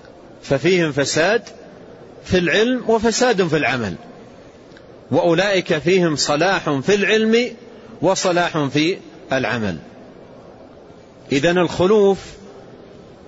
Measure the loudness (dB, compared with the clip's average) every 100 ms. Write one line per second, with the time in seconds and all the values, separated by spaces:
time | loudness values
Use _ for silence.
0 | -20 -20 -20 -12 -4 -2 2 2 0 -2
1 | -2 0 0 0 -4 -20 -20 -20 -20 -20
2 | -20 -18 -2 0 2 0 0 -2 0 0
3 | 0 0 2 2 0 0 0 -2 -4 -8
4 | -14 -20 -20 -20 -20 -20 -20 -20 -20 -20
5 | -4 0 2 2 2 0 -2 -2 2 2
6 | 2 0 -2 0 0 0 -2 -2 0 0
7 | 2 0 2 2 0 -6 -20 -20 -20 -4
8 | -2 0 0 0 0 -2 -2 0 0 -2
9 | -10 -16 -4 -2 -2 -2 -4 -6 -12 -20
10 | -20 -20 -20 -20 -20 -20 -20 -20 -20 -20
11 | -20 -18 -4 0 2 2 0 0 2 4
12 | 4 2 -4 -20 -20 -20 -20 -20 -20 -20
13 | -20 -16